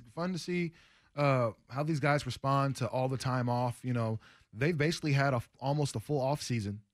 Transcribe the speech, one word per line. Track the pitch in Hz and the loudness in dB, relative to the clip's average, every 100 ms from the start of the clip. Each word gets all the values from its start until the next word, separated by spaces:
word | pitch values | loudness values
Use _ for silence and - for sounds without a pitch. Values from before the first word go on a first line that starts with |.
| - - | -12 -6
fun | 180 | -4
to | 175 | -4
see, | - 180 170 - - _ _ 143 | -2 -2 -2 -6 -20 _ _ 0
uh, | 143 131 117 - - | 4 4 2 -2 -10
how | 123 | -4
these | 151 151 | -2 0
guys | 143 147 127 | 2 2 0
respond | - 135 139 139 123 | -4 0 2 2 0
to | 117 | -2
all | 127 131 | 0 -2
the | 131 | -2
time | 131 127 123 | -2 0 0
off. | 120 123 - | 0 -2 -4
You | 127 | -2
know, | 120 113 110 - - _ | -2 0 -4 -8 -20 _
they've | 104 147 156 | -2 0 2
basically | 151 170 156 | 0 0 2
had | 139 139 | 2 4
a, | 123 - - | 0 -4 -6
almost | 135 151 139 113 | -2 0 0 -2
a | |
full | - 147 | -2 0
off | 131 147 | 0 -2
season | - 120 101 104 - | -2 -2 -4 -8 -12